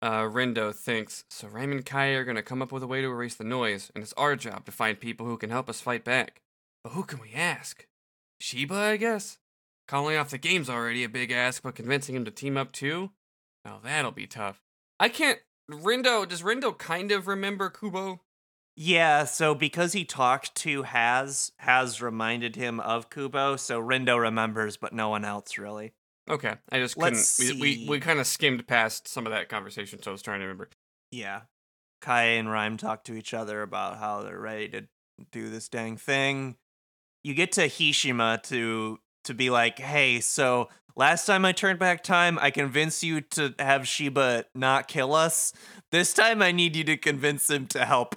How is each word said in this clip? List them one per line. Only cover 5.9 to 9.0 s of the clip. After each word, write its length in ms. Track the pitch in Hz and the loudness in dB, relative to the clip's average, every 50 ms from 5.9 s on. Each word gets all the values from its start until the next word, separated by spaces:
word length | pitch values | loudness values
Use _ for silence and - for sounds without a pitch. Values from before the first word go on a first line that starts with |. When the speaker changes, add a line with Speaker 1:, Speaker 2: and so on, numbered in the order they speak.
| 120 113 - | -4 -4 -2
Speaker 1:
back. 380 | 120 123 131 113 - - _ _ _ _ _ _ _ _ _ - | 0 0 0 0 -2 -6 _ _ _ _ _ _ _ _ _ -16
But 60 | 117 | -10
who 120 | 120 175 190 | -8 -8 -8
can 140 | - 151 131 | -8 -10 -14
we 120 | 110 110 110 | -14 -10 -6
ask? 520 | 143 170 175 147 117 - - - _ - _ _ _ _ _ _ _ _ _ _ - | -2 -2 -2 -2 -4 -8 -14 -16 _ -20 _ _ _ _ _ _ _ _ _ _ -12
Shiba, 340 | - - - 123 139 143 185 | -10 -8 -4 -4 -4 -2 -2
I 220 | 202 208 214 214 | 0 2 2 2
guess? 420 | 208 | 2